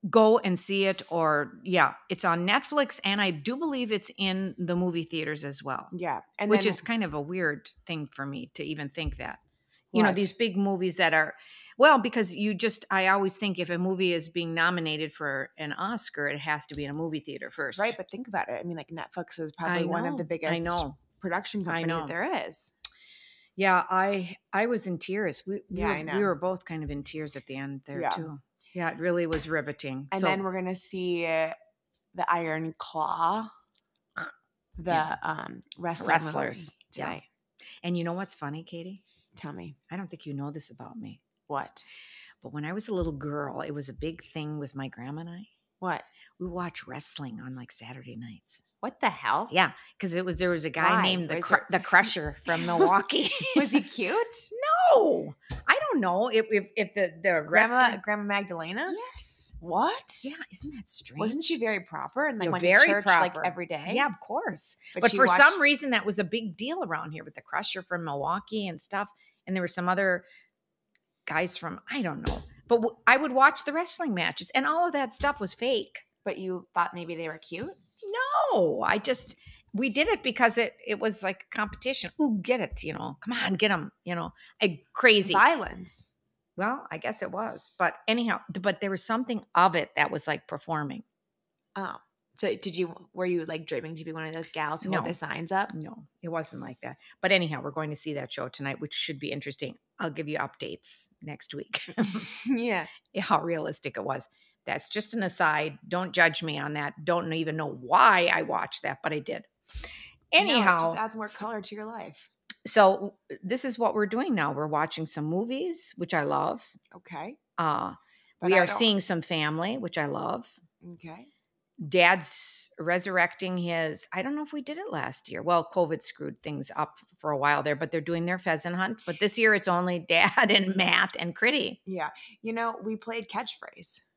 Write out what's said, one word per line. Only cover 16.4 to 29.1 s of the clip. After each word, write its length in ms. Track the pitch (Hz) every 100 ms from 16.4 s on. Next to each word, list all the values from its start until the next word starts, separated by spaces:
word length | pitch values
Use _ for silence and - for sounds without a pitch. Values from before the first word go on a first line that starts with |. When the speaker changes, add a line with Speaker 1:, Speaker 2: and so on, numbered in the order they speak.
| 147 151 -
Speaker 1:
to 80 | 147
be 100 | 143
in 40 |
a 40 | 147
movie 240 | 165 156
theater 320 | 143 - -
first. 260 | - 139 117
Speaker 2:
Right, 180 | 214 233
but 140 | 185
think 180 | 202 254
about 200 | 190 -
it. 40 | 120
I 40 |
mean, 140 | 175 165
like, 100 | -
Netflix 480 | 165 - - 170 -
is 120 | 160 151
Speaker 1:
I 40 | 170
Speaker 2:
probably 200 | 175 170
one 200 | 170 254
of 60 | 285
the 60 |
Speaker 1:
know, 20 | 165
I 20 |
Speaker 2:
biggest 340 | 165 160 170
Speaker 1:
know. 340 | 170 175 147 - _ _
Speaker 2:
production 420 | 190 175 202 214
Speaker 1:
I 220 | 175 165
Speaker 2:
companies 40 | 165
Speaker 1:
know. 200 | 165 151
Speaker 2:
there 400 | 170 254 277 -
is. 240 | - - _ - _ - - - _ _ -
Speaker 1:
Yeah, 260 | 190 185 -
I, 460 | 185 190 202 175 185 _
I 120 | 196 226
was 200 | 233 190
in 100 | 170
tears. 460 | - 190 196 139 -
We, 100 | 196 -
we 100 | 175
Speaker 2:
Yeah, 80 | 165
Speaker 1:
were, 40 |
Speaker 2:
I 40 | 147
Speaker 1:
we 40 | 156
Speaker 2:
know. 140 | 170
Speaker 1:
were 140 | 202 160
both 300 | 180 185 -
kind 180 | 160
of 60 | 147
in 140 | 143
tears 320 | 143 156 151 139
at 100 | -
the 120 | 135
end 240 | 139 139 143
there, 160 | 139
Speaker 2:
Yeah. 80 | 127
Speaker 1:
too. 300 | - 160 143 _ _ _
Yeah, 160 | 180 170
it 80 | 127
really 280 | 170